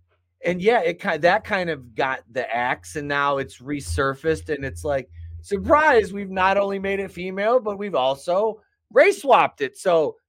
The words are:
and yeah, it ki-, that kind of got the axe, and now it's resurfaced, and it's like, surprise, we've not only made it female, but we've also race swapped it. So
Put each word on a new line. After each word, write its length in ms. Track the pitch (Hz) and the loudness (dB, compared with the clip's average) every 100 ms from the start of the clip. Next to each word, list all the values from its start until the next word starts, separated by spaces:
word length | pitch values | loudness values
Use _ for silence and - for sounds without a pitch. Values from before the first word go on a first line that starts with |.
| _ _ _ _ 175 | _ _ _ _ -4
and 160 | 180 | 0
yeah, 180 | 202 240 | 2 2
it 220 | 170 175 | 0 -2
ki-, 160 | 196 160 | -4 2
that 260 | 170 214 | 2 2
kind 260 | - 196 170 | 0 -4 -2
of 260 | 147 123 110 | -6 -8 -4
got 260 | 135 131 - | -2 -4 -6
the 180 | 120 107 117 | -6 -2 -2
axe, 400 | 123 151 - 156 | -2 -4 -6 -8
and 120 | 143 | -4
now 320 | 143 143 135 | 0 0 0
it's 180 | 135 - | -4 -10
resurfaced, 960 | 127 147 - - 139 135 160 156 - 143 | -8 -8 -4 -2 0 0 -2 -2 -4 -6
and 80 | |
it's 220 | 135 - 151 | -6 -6 -4
like, 240 | 139 - - - - | -4 -4 -14 -16 -16
surprise, 720 | - 196 202 302 311 240 185 | -8 -4 2 4 6 4 2
we've 180 | 202 196 | -4 -6
not 260 | 190 190 196 | 0 2 2
only 220 | 196 196 | 0 -4
made 220 | 196 196 | -4 -4
it 100 | 185 | -6
female, 480 | 175 185 190 214 220 | -10 -8 -4 0 0
but 180 | 208 196 | 0 -6
we've 180 | 202 151 | -4 -2
also 680 | 131 135 - 185 220 208 _ _ _ | 0 -2 -2 0 0 -4 _ _ _
race 320 | 233 370 392 | 4 4 4
swapped 380 | 277 202 147 - | 4 6 4 0
it. 180 | 135 - | -8 -4
So 380 | 190 165 143 - | 2 2 2 -4